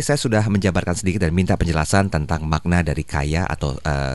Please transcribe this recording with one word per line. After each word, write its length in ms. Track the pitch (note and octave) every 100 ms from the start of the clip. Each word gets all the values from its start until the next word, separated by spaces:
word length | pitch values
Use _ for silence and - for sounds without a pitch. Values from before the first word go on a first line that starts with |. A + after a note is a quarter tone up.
saya 160 | D3 C#3+
sudah 240 | C3 A2
menjabarkan 560 | G#2+ G2+ F#2+ F2+ F2 F2
sedikit 240 | F#2+ F#2
dan 80 | F2
minta 240 | F2 F2+ -
penjelasan 560 | E2+ D#2+ D2+ G2 G2
tentang 320 | D#2+ D2 D#2+
makna 400 | D#2 D#2 F2 F2
dari 240 | D#2+ C#2 D2
kaya 400 | D2+ C#2+ D#2+ F#2
atau, 320 | D2+ D2 C#2
uh, 320 | D#2 C#2 C2+